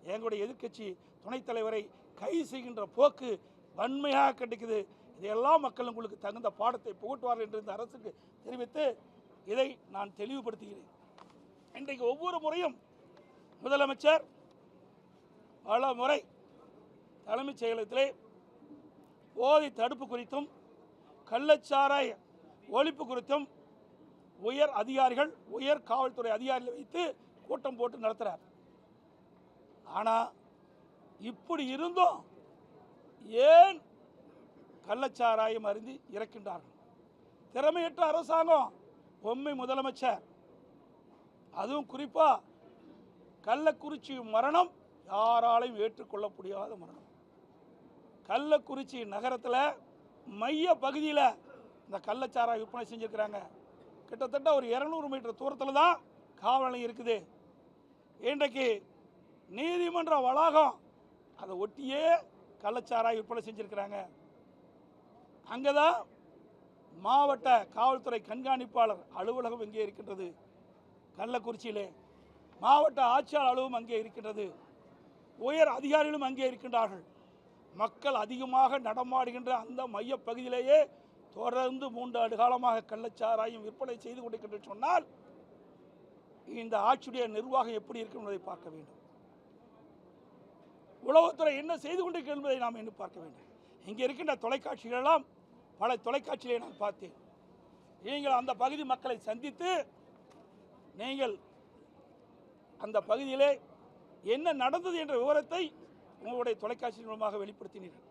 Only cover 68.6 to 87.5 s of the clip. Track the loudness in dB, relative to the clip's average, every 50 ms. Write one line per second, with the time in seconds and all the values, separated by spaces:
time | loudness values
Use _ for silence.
68.6 | -4 -4 2 2 2 2 2 -4 -8 -14 -10 -6 -6 -4 -4 -4 -4 -6 -6 -6
69.6 | -10 -10 -6 -6 -6 -6 -6 -12 -14 -12 -10 -10 -10 -12 -14 -16 -20 -20 _ -20
70.6 | -20 -20 -20 -20 _ -20 -20 -20 _ _ _ -10 -8 -4 -4 -4 -4 -6 -10 -8
71.6 | -10 -8 -6 -6 -8 -8 -12 -20 -20 -20 -20 -20 -20 _ -20 -20 -20 -20 -16 -2
72.6 | 4 6 6 8 6 4 4 4 4 4 4 4 2 2 0 2 2 4 2 2
73.6 | -2 -2 -4 -6 -6 -4 -4 -4 -4 -6 -12 -12 -10 -10 -8 -8 -8 -10 -12 -16
74.6 | -20 -20 -20 -20 -20 -20 -20 -20 -20 -20 -20 _ -20 _ _ -6 -4 -2 6 6
75.6 | 6 6 6 -2 0 4 4 4 4 4 0 -2 -4 -4 -4 -2 -2 -2 -2 -4
76.6 | -10 -2 0 0 0 0 -4 -10 -16 -20 -20 -20 -20 -20 -20 -20 _ -20 -20 -20
77.6 | -20 -20 -6 -6 -6 -6 -6 -4 -4 -2 0 0 -2 -4 -6 -8 -6 0 4 4
78.6 | 4 4 4 0 -2 -4 -4 -4 -4 -2 0 0 0 -2 -4 -8 -4 -2 -2 -2
79.6 | -4 -6 -8 -8 -8 -6 -6 -8 -6 -6 -6 -6 -6 -8 -8 -8 -6 -6 -4 -2
80.6 | 6 8 8 8 8 4 -2 -20 _ _ _ -20 -20 -20 -12 -4 -4 -2 0 0
81.6 | -2 -2 -4 -6 -8 -8 -8 -8 -10 -6 -2 0 0 2 4 4 6 6 4 4
82.6 | 2 2 2 2 -2 -6 -10 -8 -8 -10 -6 -4 0 0 2 0 0 -2 -4 -10
83.6 | -14 -14 -10 -8 -8 -8 -8 -10 -12 -14 -12 -12 -10 -10 -10 -10 -12 -12 -14 -14
84.6 | -12 -14 -8 -2 0 2 2 2 0 -2 -20 -20 -20 -20 -20 -20 -20 -20 -20 -20
85.6 | -20 -20 -20 -20 -20 -20 -20 -20 -20 -20 -20 -20 _ _ -20 -20 -18 -14 -12 -12
86.6 | -6 -2 -2 2 4 4 4 2 0 -10 -4 -4 -4 -4 -4 -6 -6 0